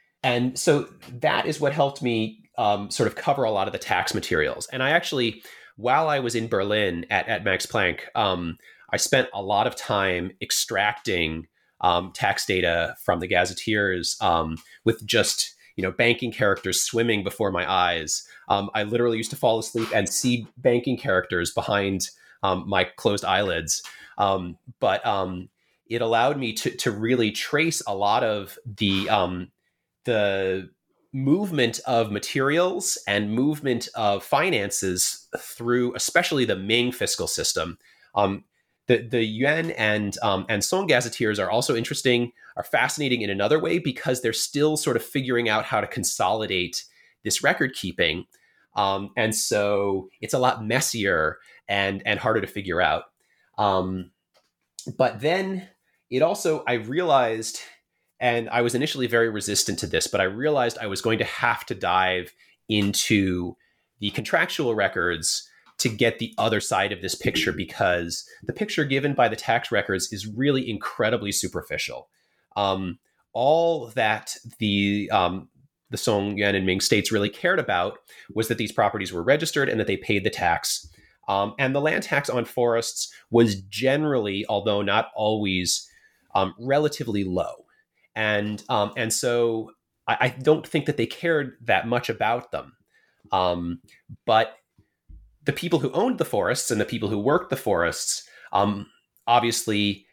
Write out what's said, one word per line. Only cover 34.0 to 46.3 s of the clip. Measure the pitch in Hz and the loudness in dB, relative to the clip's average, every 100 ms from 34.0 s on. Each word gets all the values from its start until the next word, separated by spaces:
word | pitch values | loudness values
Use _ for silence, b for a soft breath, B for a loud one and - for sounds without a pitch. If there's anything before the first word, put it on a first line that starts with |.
| 104 101 | 0 0
finances | - 143 185 123 98 - 95 90 - - - - | 0 0 2 0 -2 -2 -2 0 -2 -4 -10 -12
through | - - 117 123 123 - | -12 -6 0 2 0 -2
especially | - 170 175 143 113 | 0 0 2 0 0
the | 95 | 0
Ming | 98 120 123 | 2 2 2
fiscal | - 101 - 82 | 0 -2 -2 -2
system. | - - 87 82 85 b b b | -2 -2 -2 -4 -8 b b b
Um, | 101 98 98 - _ _ _ - | 0 0 0 -10 _ _ _ 2
the, | 117 | 2
the | 117 123 | 2 0
Yuan | 110 110 135 160 165 | 0 0 0 0 -2
and, | - 107 107 101 - | -2 0 0 -2 -2
um, | 110 95 92 | 0 0 0
and | 104 | -2
Song | - 185 185 | 0 0 2
gazetteers | 123 120 - 110 104 | 2 0 -2 -2 0
are | 92 | 0
also | 113 123 117 | 0 2 0
interesting, | 117 143 131 120 120 B B - | -2 0 2 2 0 B B -10
are | |
fascinating | - 113 131 151 139 117 | -2 0 0 0 0 0
in | 101 | 0
another | 98 101 156 | 0 2 2
way | 170 170 | 2 -2
because | 156 - 135 127 | -2 -4 -4 -2
they're | 113 | -2
still | 113 - 143 151 151 | -2 -4 2 2 2
sort | 147 117 | 0 -2
of | - | -2
figuring | 143 127 120 117 | -4 0 0 2
out | 107 - | 0 0
how | 107 | -2
to | 101 | -2
consolidate | - 92 - 92 | -4 -4 0 0